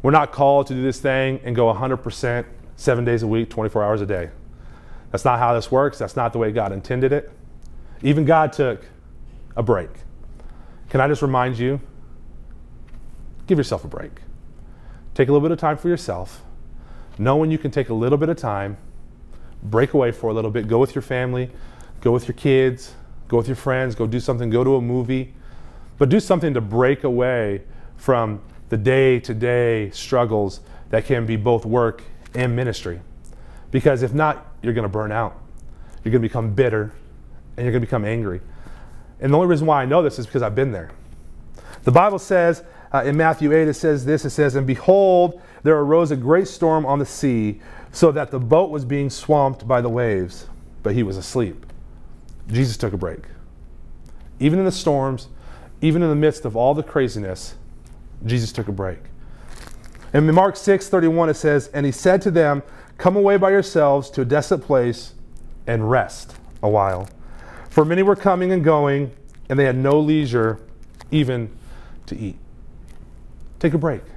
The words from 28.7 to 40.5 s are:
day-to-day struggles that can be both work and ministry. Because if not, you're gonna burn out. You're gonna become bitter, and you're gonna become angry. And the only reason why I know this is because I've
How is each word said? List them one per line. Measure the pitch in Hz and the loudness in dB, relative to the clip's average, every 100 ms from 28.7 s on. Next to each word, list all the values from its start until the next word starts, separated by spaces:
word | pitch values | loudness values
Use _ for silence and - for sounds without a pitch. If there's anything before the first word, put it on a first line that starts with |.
| 110 | 0
day-to-day | 107 131 131 123 - 110 123 123 120 113 101 | 2 4 4 2 -2 -4 0 2 2 0 -4
struggles | - - 127 120 107 98 - - - - | -10 -2 2 2 2 0 -4 -18 -18 -2
that | 113 | -2
can | - 127 113 | 0 -2 0
be | 110 | 0
both | 107 117 110 | 2 0 2
work | 120 117 - - - - 127 | 2 2 -2 -14 -16 -10 -4
and | 127 120 | -2 0
ministry. | 123 101 92 87 - - - - - - - | -2 -4 -8 -10 -14 -18 -18 -18 -18 -18 -4
Because | 131 156 131 | 2 4 4
if | 123 | 0
not, | 139 156 143 - - | 2 0 0 -8 -6
you're | 117 | -2
gonna | 117 104 | -2 -2
burn | 101 107 | -2 -2
out. | 107 107 - - - - - - - | -2 -4 -6 -18 -16 -16 -16 -18 -8
You're | 113 | 0
gonna | 117 | 2
become | 113 123 113 | 2 -2 -2
bitter, | 101 127 110 107 - - - - - - - | 2 2 2 -4 -10 -20 -20 -20 -20 -16 -6
and | 123 | -2
you're | |
gonna | 120 | 0
become | 117 120 104 | 0 -2 -2
angry. | 117 104 90 - - - - - - - - | -2 -4 -6 -12 -16 -16 -16 -16 -18 -18 -6
And | 135 | 2
the | 147 | 4
only | 180 | 4
reason | 160 156 | 4 4
why | 143 | 2
I | 127 | 4
know | 156 | 4
this | 151 - | 2 -2
is | 113 | -4
because | 135 | -2
I've | 113 | 0